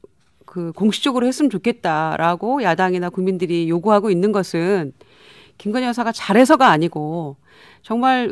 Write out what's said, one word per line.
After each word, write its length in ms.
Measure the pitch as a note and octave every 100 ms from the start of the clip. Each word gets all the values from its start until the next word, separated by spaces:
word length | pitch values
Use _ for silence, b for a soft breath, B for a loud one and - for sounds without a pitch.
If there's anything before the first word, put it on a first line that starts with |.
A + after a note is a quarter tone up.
| - _ _ _ -
그 260 | F3+ E3+
공식적으로 560 | D#3 G#3+ G3+ - B3 B3
했으면 220 | C4 D4
좋겠다라고 1120 | G3 A#3 A#3+ F3+ D#3 D#3+ D#3 E3 F3 G#3 C#4
야당이나 460 | G#3 E3 F#3 F3+ F3+
국민들이 600 | F3 F#3 F#3 F3+ E3+ E3
요구하고 400 | E3+ F#3 G#3 G#3+
있는 220 | F3 G3
것은 640 | G#3 F3 E3+ E3+ G3+ D3 - b b b b b -
김건희 280 | G#3 A3+ B3+
여사가 240 | A#3 A3+
잘해서가 580 | A3+ - G#3 B3+ D#4 B3+
아니고, 640 | D#3 E3+ D#3 D3+ E3 D3+ C#3 b b b b
정말 500 | - A3+ B3+ B3+ A#3+